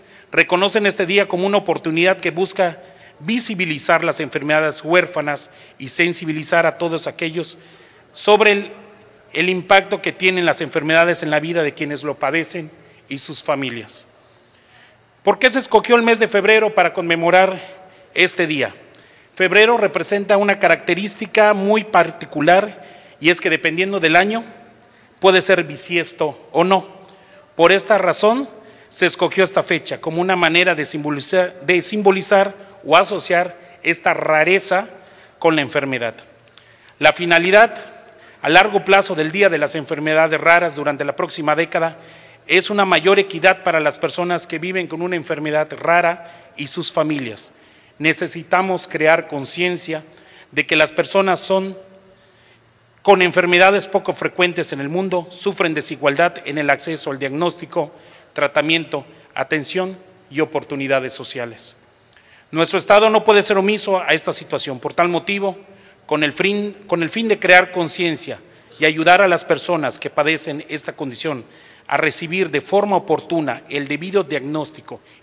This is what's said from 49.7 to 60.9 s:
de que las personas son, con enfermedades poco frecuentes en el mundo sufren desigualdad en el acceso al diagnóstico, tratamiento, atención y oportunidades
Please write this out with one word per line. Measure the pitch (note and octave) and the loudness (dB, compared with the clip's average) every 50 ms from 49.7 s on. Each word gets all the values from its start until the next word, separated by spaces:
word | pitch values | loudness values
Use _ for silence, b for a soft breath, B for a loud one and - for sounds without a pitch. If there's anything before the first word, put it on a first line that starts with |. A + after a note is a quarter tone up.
| F3+ E3 - - D#3+ D#3 D#3 B B B B B B B B B | -4 -4 -6 -8 -10 -10 -12 B B B B B B B B B
de | - C#3+ D3 | -6 -6 -2
que | - E3 | 0 0
las | D#3 D#3 D3+ | 2 2 2
personas | - - D#3+ - - G3 G3 F#3+ F3+ - | 0 -2 -4 0 0 0 2 2 0 -2
son, | - - F#3+ F#3+ F#3+ G3 F#3+ - - - - - _ _ b b b b b b b b b b b b _ _ _ _ _ _ - | -2 -2 -2 -2 -2 -4 -8 -14 -18 -20 -20 -20 _ _ b b b b b b b b b b b b _ _ _ _ _ _ 4
con | G3 G3 F#3 F#3 | 4 6 6 4
enfermedades | F3 - F3+ F3 F3 F3 F3 F#3 F#3+ G3+ G3 - | 4 2 2 2 4 4 6 6 6 4 2 0
poco | - - G3 F#3+ - E3 | -2 -2 -2 -2 -2 -4
frecuentes | - E3 - - - F3+ F3 E3+ F3 D3+ - D#3 | -4 -6 -6 0 0 0 0 0 -2 -4 -4 -6
en | C#3 | -6
el | C#3 C#3+ | -6 -4
mundo | D#3+ F3+ F#3+ F#3+ F#3 F3+ E3 F3 | -4 -4 -2 -2 -2 -4 -4 -6
sufren | - - - G3+ F#3 - F#3 E3+ D#3+ | -12 -8 -6 -6 -4 -2 -2 -2 -2
desigualdad | D3+ C3 - D#3+ B2+ C#3+ C#3+ C#3 C#3+ E3+ F3 F3 - - | -4 -6 -6 -6 -2 0 0 2 2 0 0 -2 -4 -10
en | - C#3+ D#3 | -8 -6 -4
el | D3 C#3+ | -2 0
acceso | C#3 C3 - E3+ D#3+ D3 - D#3 C3+ | 0 -2 -2 -6 -8 -6 -6 -8 -8
al | C3 | -6
diagnóstico, | C#3 C3+ C3+ D3+ F3 F3 E3+ - D#3+ C#3 - F3 D3+ - B B B B B B B B _ | -6 -6 -4 -4 -4 -4 -4 -6 -10 -8 -6 -6 -6 -6 B B B B B B B B _
tratamiento, | - C#3+ C#3+ - D3+ D3 D#3 E3 E3 D#3+ - - C#3+ C3 B B B B B _ | -4 -4 0 0 0 0 2 0 0 0 -4 -8 -8 -8 B B B B B _
atención | - C3+ - D#3+ D3+ C3+ - - F#3 F#3 F#3+ F#3+ F3+ - - _ _ _ _ | -8 -6 -4 -4 -4 -4 -4 -4 -4 -4 -6 -8 -12 -18 -20 _ _ _ _
y | C#3 D3 | -6 -4
oportunidades | D#3 D3+ - C#3+ C#3 - D3 C#3 C#3 C3 | -4 -4 -4 -6 -8 -8 -8 -6 -4 -2